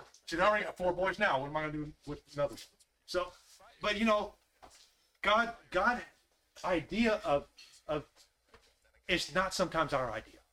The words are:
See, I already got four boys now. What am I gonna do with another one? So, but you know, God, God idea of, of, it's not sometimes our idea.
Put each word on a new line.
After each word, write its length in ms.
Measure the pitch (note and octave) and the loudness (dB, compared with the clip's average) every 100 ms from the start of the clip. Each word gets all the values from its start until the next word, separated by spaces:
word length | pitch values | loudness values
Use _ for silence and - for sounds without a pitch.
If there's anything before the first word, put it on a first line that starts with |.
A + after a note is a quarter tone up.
| - - - | -16 -18 -6
See, 120 | E3 | 2
I 80 | G3+ | 4
already 160 | G#3 | 4
got 140 | E3 - | -2 -2
four 160 | F3+ | -2
boys 260 | F3 F#3+ F3+ | 0 -2 2
now. 220 | G3+ C3 | 0 0
What 80 | C#3+ | -2
am 80 | D#3 | -4
I 40 | |
gonna 120 | D3+ | -4
do 180 | D3+ D3+ - - | -6 -8 -12 -12
with 140 | C#3+ _ | -12 _
another 200 | C#3+ C#3+ | -2 -2
one? 60 | A2 - _ _ _ - | -4 -18 _ _ _ -6
So, 280 | F3+ F#3 - _ - - - | -6 -6 -12 _ -20 -20 -6
but 160 | G3+ G3+ | -4 0
you 80 | A3+ | 2
know, 300 | G#3 G3 - _ _ - - - _ _ _ | 2 0 -12 _ _ -20 -20 -20 _ _ _
God, 320 | G3 G#3+ A#3 - _ | 2 2 2 -6 _
God 300 | F3+ A3 A#3+ - _ _ _ _ - | 2 2 0 -6 _ _ _ _ -8
idea 560 | - E3+ C#3 G3 A#3 G#3 E3 | -2 -2 -2 2 2 2 2
of, 220 | C#3+ - - - - - | 0 0 -20 -20 -20 -6
of, 200 | D3+ - _ _ _ _ - _ _ _ _ - | -6 -6 _ _ _ _ -20 _ _ _ _ -2
it's 260 | F3 - D#3+ | -2 0 0
not 180 | F#3+ | 0
sometimes 380 | - F3+ D#3+ C#3+ | 0 0 0 0
our 220 | C3 B2+ | 0 -2
idea. 260 | A2 - - _ | -6 -10 -20 _